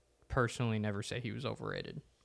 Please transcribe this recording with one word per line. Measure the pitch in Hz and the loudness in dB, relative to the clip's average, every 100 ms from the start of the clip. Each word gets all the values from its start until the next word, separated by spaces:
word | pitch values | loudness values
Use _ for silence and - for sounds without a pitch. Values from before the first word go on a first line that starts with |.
| _ _ - | _ _ 0
personally | 135 117 - 117 110 | 2 4 2 2 4
never | 107 101 | 2 0
say | - 120 | -2 -4
he | 117 | -4
was | 110 117 | -4 -4
overrated | 107 107 - - 151 - _ | -4 -4 -4 -6 -8 -12 _